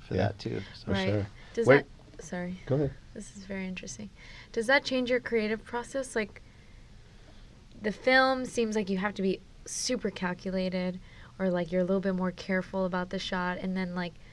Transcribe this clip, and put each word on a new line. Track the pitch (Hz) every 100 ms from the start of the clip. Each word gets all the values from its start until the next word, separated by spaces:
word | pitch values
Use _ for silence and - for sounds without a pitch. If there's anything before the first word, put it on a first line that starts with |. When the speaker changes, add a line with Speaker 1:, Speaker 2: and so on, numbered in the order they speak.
Speaker 1:
for | -
Speaker 2:
Yeah. | 110 107
Speaker 1:
that | -
too, | 117 110 98
so. | - -
Speaker 2:
For |
Speaker 3:
Right. | 101 101
Speaker 2:
sure. | 104 101 - -
Speaker 3:
Does | - 226
Speaker 2:
Wait. | 143 139 - - -
Speaker 3:
that, |
sorry. | - 180 180 185 -
Speaker 2:
Go | 135
ahead. | 139 - -
Speaker 3:
This | - 208 202
is |
very | 190 196 185
interesting. | 185 - - 202 - - - -
Does | 226 226
that | 277
change | - 262 247
your | 247
creative | - 226 214 220
process? | - 240 240 269 254 233
Like, | 208 - - - - - - - - - - - - - - -
the | 208
film | 190 - 262 262 254
seems | 247 - 220 214
like | 190
you | 190
have | 202
to | 196
be | 190 180 - -
super | - - - 240 208
calculated, | - 185 175 190 185 185 185 180 185 - - - -
or, | 190
like, | 175 175
you're | 185
a |
little | 180 196
bit | 190
more | 185 185
careful | 180 - 185 180 190
about | 185 180 180
the | 190
shot, | - 185 180 180
and | 185 185
then, | 180
like, | 180 175 - -